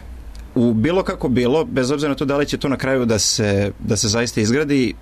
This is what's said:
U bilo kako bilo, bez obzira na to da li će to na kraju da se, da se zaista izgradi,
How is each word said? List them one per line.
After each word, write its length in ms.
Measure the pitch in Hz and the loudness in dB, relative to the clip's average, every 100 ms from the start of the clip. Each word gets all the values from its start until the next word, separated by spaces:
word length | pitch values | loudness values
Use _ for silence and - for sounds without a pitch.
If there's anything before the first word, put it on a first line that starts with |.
| - - - - - | -16 -16 -16 -16 -6
U 180 | - 120 | 0 2
bilo 280 | 110 127 180 | 2 2 0
kako 260 | 185 190 151 | 0 -2 0
bilo, 360 | 123 120 147 | 2 2 2
bez 260 | 135 120 123 | 0 -2 0
obzira 180 | 143 147 | 0 -2
na 60 | |
to 100 | 139 | -2
da 120 | 143 143 | 0 0
li 100 | 147 | 0
će 100 | 143 | -2
to 100 | 147 | -2
na 80 | 127 | -2
kraju 280 | 131 135 | 0 0
da 140 | 120 110 | 2 2
se, 540 | - - 107 101 101 - | 0 0 2 2 0 -2
da 180 | 104 107 | -4 -2
se 120 | 113 | 0
zaista 320 | 110 120 - | 0 0 0
izgradi, 540 | 107 123 151 143 120 - | 2 2 2 2 0 -2